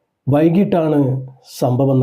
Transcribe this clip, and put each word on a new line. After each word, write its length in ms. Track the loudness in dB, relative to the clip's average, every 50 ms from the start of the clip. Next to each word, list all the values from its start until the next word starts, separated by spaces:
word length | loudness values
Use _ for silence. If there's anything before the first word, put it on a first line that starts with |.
| _ _ _ _ -4 -2 0
വൈകിട്ടാണ് 680 | 2 2 2 2 2 0 0 0 -2 0 0 0 0 0 0 -2 -6 -8 -12 -20 _ _ -16 -8 -4
സംഭവം 380 | -2 -2 0 0 0 2 2 0